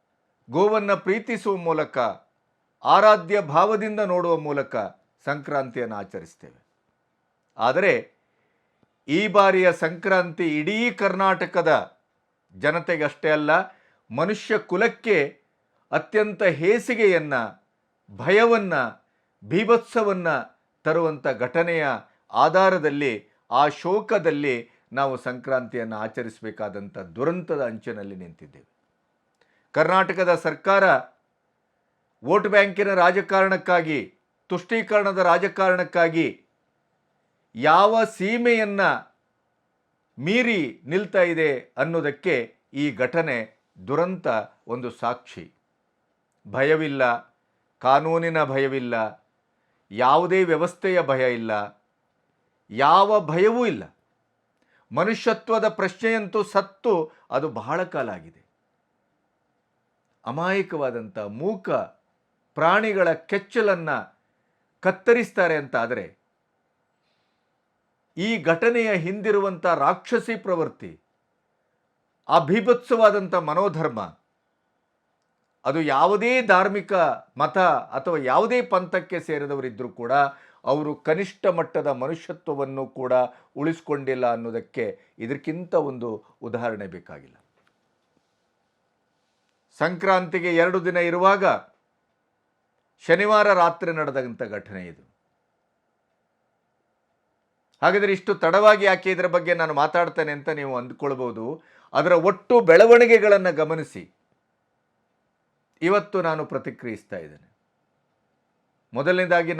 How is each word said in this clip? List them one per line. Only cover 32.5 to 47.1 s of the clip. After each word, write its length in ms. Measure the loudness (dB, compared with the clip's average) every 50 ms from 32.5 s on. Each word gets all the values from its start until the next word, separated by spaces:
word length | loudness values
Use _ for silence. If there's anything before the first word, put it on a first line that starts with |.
| 4
ಬ್ಯಾಂಕಿನ 400 | 4 4 4 0 -2 -2 0 2 4 4
ರಾಜಕಾರಣಕ್ಕಾಗಿ, 960 | 4 4 2 -2 0 0 2 2 2 0 -2 0 0 0 2 2 0 -4 -6 -6 -8 _ _ _ _ _ _ _ -10
ತುಷ್ಟೀಕರಣದ 720 | -8 -8 -6 -4 -4 -4 -2 0 0 0 0 0 0 2 2
ರಾಜಕಾರಣಕ್ಕಾಗಿ 1000 | 2 2 2 0 -2 -2 0 0 0 0 0 -2 -2 0 0 0 2 2 0 -2 -2 -6 -10 _ _ _ _ _ _ _ _ _ _ _ _ _ _ _ _ _ _ _ _ _ _ -8
ಯಾವ 460 | -2 2 4 6 6 6 4 4 2 0 -2 -2
ಸೀಮೆಯನ್ನ 640 | -4 -4 -2 -2 0 2 2 2 2 0 -2 -2 0 0 0 0 -2 -6 -14 _ _ _ _ _ _ _ _ _ _ _ _ _ _ _ _ _ _ _ _ _
ಮೀರಿ 400 | -8 -4 0 0 2 2 0 0 -2 -2 -4 -8 -12 -8 -4
ನಿಲ್ತಾ 320 | -4 -4 -4 0 0 2 2 2 2
ಇದೆ 140 | 0 0 0 0 -4 -8 _ _ -4
ಅನ್ನೋದಕ್ಕೆ 520 | -4 -2 -2 -2 -2 -4 -6 -4 -2 -2 -2 -2 -4 -6 _ _ _ _ -6 -4
ಈ 40 | -4 -4 -2 -2 -4
ಘಟನೆ, 340 | -2 0 -2 -2 -2 -4 -6 -6 -10 _ _ _ _ _ -16 -8
ದುರಂತ 400 | -4 -2 -2 -2 -2 -4 -6 -4 -2 -2 -2 -4 -8 _ _ _ -10 -10
ಒಂದು 160 | -10 -10 -12
ಸಾಕ್ಷಿ. 540 | -10 -8 -6 -6 -6 -8 _ -20 -20 -20 -20 -20 _ _ _ _ _ _ _ _ _ _ _ _ _ _ _ _ _ _ _
ಭಯವಿಲ್ಲ, 560 | -8 -4 0 2 2 2 0 0 -2 0 0 2 2